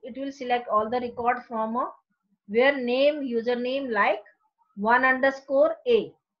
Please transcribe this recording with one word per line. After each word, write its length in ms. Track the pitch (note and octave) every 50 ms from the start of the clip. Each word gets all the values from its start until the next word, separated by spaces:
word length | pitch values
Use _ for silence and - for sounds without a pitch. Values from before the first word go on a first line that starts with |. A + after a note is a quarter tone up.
it 160 | - B3+ A3+ C4
will 140 | C#4 C#4
select 340 | C4+ - B3+ B3 A#3+ A#3+ A#3+
all 240 | - G#3+ G#3+ A3 A3
the 80 | B3 B3
record 460 | B3 A#3 A#3+ B3 A#3 A#3+ B3 A#3+ -
from 300 | - A#3 A3 A3 A3+ A3+
a, 120 | B3 D#4 E4+ - _ _ _ _ _ _ _ _ _ _ G3+
where 280 | G3+ A#3 C4 C#4+ C#4+
name, 440 | C4+ B3 A#3+ B3 C4 C#4 D4 D#4 D4
username 720 | C4+ A#3+ A#3 A3+ A3+ A#3+ B3 A#3+ B3 B3+ C4 C#4 C#4 B3
like 260 | G#3+ G3 G#3+ C4 E4 - - - _ _ _ _ _ _ _ _ _
one 300 | G3 G3+ A3 A#3+ B3+ C4
underscore 720 | C4 C4 B3+ C#4 C4+ C4+ - - - C4+ C#4 D4+ E4 D#4+ - -
A. 260 | B3 A#3 G#3 - - - _ _ _ _ _